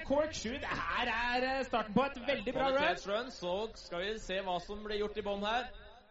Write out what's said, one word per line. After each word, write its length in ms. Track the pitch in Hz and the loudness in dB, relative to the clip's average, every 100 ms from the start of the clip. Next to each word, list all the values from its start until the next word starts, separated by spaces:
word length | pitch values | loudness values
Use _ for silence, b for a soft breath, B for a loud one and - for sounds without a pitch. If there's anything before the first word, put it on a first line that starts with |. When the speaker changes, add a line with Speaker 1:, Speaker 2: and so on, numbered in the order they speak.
| 320 | 2
Speaker 1:
cork 280 | 285 311 311 | 4 4 0
sju. 160 | 220 | -4
Det 160 | 262 196 | -2 -2
her 400 | 180 165 190 247 | -2 0 0 2
er, 380 | 226 240 247 262 269 | 2 2 2 2 0
eh, 40 | |
starten 300 | 254 233 214 | 2 0 2
på 100 | 202 | 4
et 160 | 277 262 233 | 2 0 -2
veldig 260 | 254 208 | 0 0
bra 120 | 254 269 | 2 4
run. 100 | 269 | 4
Speaker 2:
Kvalitetsrun, 540 | 311 - 190 208 254 | 4 2 0 -2 -2
så 220 | - 180 190 220 - | -4 -2 0 -2 -6
skal 240 | - 175 | -8 -4
vi 180 | 196 220 | -2 -4
se 220 | - 190 | -4 -2
hva 160 | 190 175 | 0 -2
som 220 | 165 208 | -2 -8
blir 160 | 208 208 | -4 -2
gjort 180 | 208 214 | -2 -2
i 40 | |
bånn 240 | 202 202 202 | -2 0 0
her. 220 | 240 247 - - - - | 0 -2 -8 -18 -20 -20